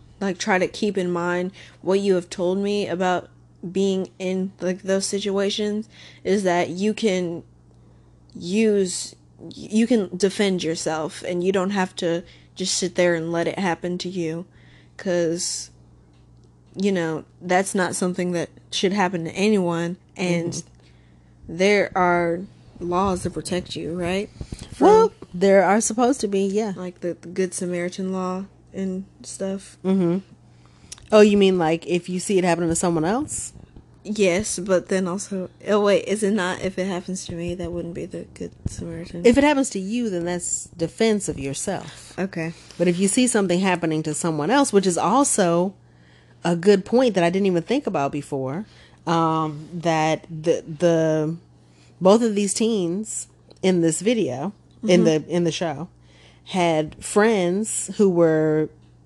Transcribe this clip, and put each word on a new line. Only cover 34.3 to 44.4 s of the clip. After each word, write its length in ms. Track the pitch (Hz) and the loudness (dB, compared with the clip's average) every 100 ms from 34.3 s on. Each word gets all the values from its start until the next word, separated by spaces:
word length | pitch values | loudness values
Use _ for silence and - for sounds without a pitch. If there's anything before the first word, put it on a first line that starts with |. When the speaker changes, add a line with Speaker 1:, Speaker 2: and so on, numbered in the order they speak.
| 175 214 - | 2 -2 -6
Speaker 1:
but 300 | 180 185 - | 0 0 0
then 180 | 190 185 | -2 -2
also, 420 | 185 - 190 180 - - | -6 -6 -8 -8 -10 -2
oh 120 | 208 | 2
wait, 240 | 202 190 - | 4 2 2
is 140 | 208 | -2
it 100 | 208 | 0
not 300 | 214 180 180 | 0 -2 -4
if 160 | 185 190 | -6 -4
it 80 | 185 | -4
happens 400 | 175 180 185 - | -4 -6 -10 -8
to 80 | 170 | -8
me, 200 | 175 180 | -6 -6
that 160 | 170 | -8
wouldn't 220 | 175 170 170 | -8 -8 -10
be 100 | 175 | -10
the 200 | 170 - - | -12 -14 -12
Good 160 | 170 - - | -14 -8 -10
Samaritan? 580 | - 170 165 175 175 202 | -8 -10 -10 -12 2 4
Speaker 2:
If 100 | 247 | 6
it 60 | |
happens 260 | 294 277 262 | 6 4 0
to 80 | 196 | -4
you, 300 | 190 240 233 | -4 -4 -2
then 140 | 180 170 | -2 -2
that's 400 | 175 - - - - | -4 -4 -8 -8 -6
defense 500 | 165 - 226 208 190 | -6 0 2 2 -2
of 100 | 151 | -6
yourself. 720 | 135 139 - 180 - - - - | -6 -6 -6 -6 -8 -18 -16 -8
Speaker 1:
Okay. 340 | 190 175 160 170 - - | -6 -4 -8 -8 -12 -2
Speaker 2:
But 100 | 175 | 0
if 120 | 175 | 2
you 80 | 196 | 2
see 180 | 254 254 | 2 2
something 360 | 220 190 175 | 2 2 2
happening 420 | 196 175 165 156 | 2 0 0 -2
to 100 | 156 | -2
someone 380 | 151 175 156 | -4 -2 -2